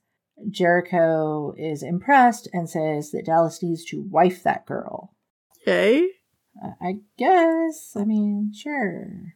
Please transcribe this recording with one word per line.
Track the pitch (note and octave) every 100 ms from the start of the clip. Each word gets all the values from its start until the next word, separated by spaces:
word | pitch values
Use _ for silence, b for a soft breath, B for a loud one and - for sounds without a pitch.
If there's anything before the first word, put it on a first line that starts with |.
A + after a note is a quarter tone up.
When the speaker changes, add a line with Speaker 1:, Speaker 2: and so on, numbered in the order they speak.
| _ _ _ _ G#3+
Speaker 1:
Jericho | F#3 F3 F3 F3+ F3 E3 D#3+ D#3 D3+ D3 -
is | D#3+ D3
impressed | C#3+ F3 - C#4+ A#3+ A#3 -
and | F3+ E3
says | E3 D#3 D3+ D3
that | - -
Dallas | E3 E3 -
needs | E3+ E3 -
to | D3 F#3+
wife | D#3 F3+ F3+
that | - - -
girl. | C#3+ - - - _ _ _ _ _ -
Speaker 2:
Yay. | F3+ G3 C4+ F#4 F#4+ _ _ _ G#3
Speaker 1:
Uh, | - -
I | F3 G3+ - -
guess. | C4 F#4 E4 E4 E4 D#4 - -
I |
mean, | G#3 G#3+ G#3 G#3 G#3
sure. | - D4 C#4+ G#3 - - - E3